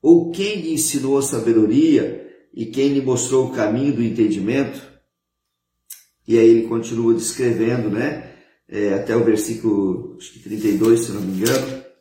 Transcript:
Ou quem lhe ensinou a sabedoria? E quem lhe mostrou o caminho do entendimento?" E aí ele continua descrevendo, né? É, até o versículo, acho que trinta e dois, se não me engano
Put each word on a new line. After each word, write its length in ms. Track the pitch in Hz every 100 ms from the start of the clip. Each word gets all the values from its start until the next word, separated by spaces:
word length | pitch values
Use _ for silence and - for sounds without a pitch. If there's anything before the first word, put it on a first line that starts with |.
Ou 300 | 147 170 170
quem 280 | 175 202 208
lhe 120 | 160
ensinou 420 | 151 - 139 131 139
a 60 |
sabedoria? 1040 | 135 127 113 113 107 127 160 139 - - - - _
E 140 | - 110
quem 220 | 123 139
lhe 80 | 139
mostrou 460 | 131 120 - 131 127
o 60 |
caminho 400 | - 107 113 143
do 100 | 120
entendimento?" 800 | 117 117 107 98 95 135 131 - - _ _ _ _ _ _ _ _ _ _ - _ _ -
E 100 | 113
aí 120 | 117
ele 180 | 117 113
continua 480 | 117 113 113 117
descrevendo, 720 | 113 - - 123 113 113 123 107
né? 440 | 101 139 151 - - _ _ _
É, 260 | 104 104
até 220 | 98 - 113
o 60 |
versículo, 920 | 113 107 - 113 113 101 95 90 - -
acho 140 | -
que 80 | -
trinta 260 | - 107 107
e 100 | 95
dois, 260 | 110 117
se 100 | 113
não 80 | 101
me 180 | 92 92
engano 460 | 113 131 131 - - _